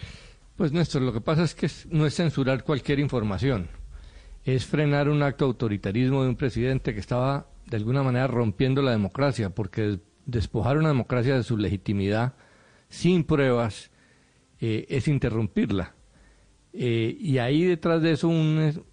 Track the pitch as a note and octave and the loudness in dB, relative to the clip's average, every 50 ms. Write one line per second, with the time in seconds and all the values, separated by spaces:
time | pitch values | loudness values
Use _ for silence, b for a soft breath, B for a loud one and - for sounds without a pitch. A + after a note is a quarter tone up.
0 | B B B B B B B B B B - - F#3 C#3+ D#3 F3 D#3 - - C#3 | B B B B B B B B B B -6 -4 -2 0 2 0 0 0 0 0
1 | B2+ B2+ G#2+ A#2 - - D#3 D#3+ F3 D3+ - - G#3+ D#3+ - - - - E3+ D3+ | 0 0 -2 -2 -2 0 2 2 2 0 -2 -4 -4 -4 -4 -8 -10 -2 0 2
2 | D3+ D3 - - E3+ D3+ - C#3+ C3 C3 C3+ A#2 - - D3+ A#2+ - - C#3+ C#3 | 2 2 0 0 0 0 0 0 0 0 0 0 0 -2 -2 -2 0 0 0 0
3 | D3 B2+ C3 A#2+ A2 G#2 F#2+ E2 B2 C#3 B2+ F#2+ E2 - - - - - b b | 0 0 -2 -2 -2 -2 -2 0 0 0 0 -2 -4 -6 -10 -14 -16 -16 b b
4 | b b b b b b b b - C3 C3 B2 - - - D3 D3+ D3 C#3+ C#3+ | b b b b b b b b -4 -2 -2 -2 -2 -2 0 0 2 2 2 2
5 | C#3+ C#3+ D3+ D3 C#3+ C#3 - - D3 C3 A2 - B2 A2 G#2 F#2+ - G2+ F#2+ A#2+ | 2 2 2 2 2 0 0 0 0 0 0 0 -2 -2 -2 -2 -2 -2 0 2
6 | B2+ B2+ C3+ C3+ C3 B2+ A#2 - C3+ B2+ - A2+ A#2+ C3 C3 B2+ - C#3 G#2+ G2+ | 2 2 2 2 2 0 0 -2 -2 -2 -2 -2 -2 0 -2 -2 -2 -4 -4 -4
7 | - - A#2+ B2 B2+ C3+ C#3+ C#3+ - - - - - - A#2+ G#2+ G#2+ A2+ B2+ C#3+ | -4 -2 -2 0 0 0 -2 -2 -6 -10 -18 -20 -10 -6 -6 -4 -2 0 0 2
8 | C3+ C3 B2 B2 C3 B2+ A#2 A#2+ A#2+ G#2+ F#2+ - C3+ B2+ C3 C#3 C#3 C3 A#2 G#2+ | 2 2 2 2 2 2 2 2 2 0 2 2 2 2 2 2 2 2 2 2
9 | G2+ F#2 - C3+ C#3+ C#3+ A#2 A#2+ G#2+ F#2 - - G#2 - - A2+ G#2+ G#2 G2+ F2+ | 0 0 0 0 0 0 0 0 -2 -2 -2 -4 -6 -4 -2 -2 0 0 -2 -4
10 | - _ _ _ _ - A#2+ A2+ F2+ - - A2+ - B2+ C#3 D#3 D#3+ D#3 C#3+ A#2+ | -6 _ _ _ _ -4 -2 -2 -2 -2 -2 0 0 2 2 2 2 2 2 2
11 | A2 - B2+ B2 A#2 C#3 C3+ B2+ G#2+ - A#2 G#2 G#2 F2+ G2+ F#2+ - - G#2 G2 | 0 0 0 0 2 2 2 2 0 0 0 0 0 0 -2 -2 -2 -2 -2 0
12 | F#2+ G2+ G#2 A2 A#2+ B2+ - b b b b b b b b b b b - - | 0 0 0 0 0 -2 -4 b b b b b b b b b b b -8 0
13 | - E3+ F#3 F3 D3 - D#3 C#3+ C#3 C3 A#2+ A#2+ A#2 G#2+ - - - - b b | 2 4 4 4 4 2 2 4 4 4 4 2 2 0 -4 -8 -14 -20 b b
14 | b b b b b b b b b b b - - A2+ A2 A2 - - C#3 C3+ | b b b b b b b b b b b -4 -2 -2 -2 -2 -4 -2 -4 -2
15 | - D#3+ C#3+ B2+ - A#2+ A2 A2+ A2 - - G#3 B3+ G#3 G2+ F#2+ - - - _ | 0 0 0 0 0 0 0 -2 -2 -2 0 -2 0 0 0 -2 -2 -6 -10 _
16 | - _ b b b b b b b b b b _ _ - - B2+ A#2+ A#2 A#2 | -20 _ b b b b b b b b b b _ _ -8 -4 -2 0 0 0
17 | A2+ A#2 - - A3 D#3 C3 B2+ A#2 B2+ D3 D#3+ F3+ F#3 F3 E3 - E3+ E3 E3 | 0 -2 -4 -4 -2 0 0 2 2 2 2 2 2 2 0 0 0 0 2 2
18 | D#3 E3 D#3 - - E3+ E3+ D#3+ D#3 D#3 D#3 D#3 D#3 D3+ D3+ F3 - - | 2 2 2 2 2 2 2 2 2 2 2 2 2 0 -2 -4 -10 -16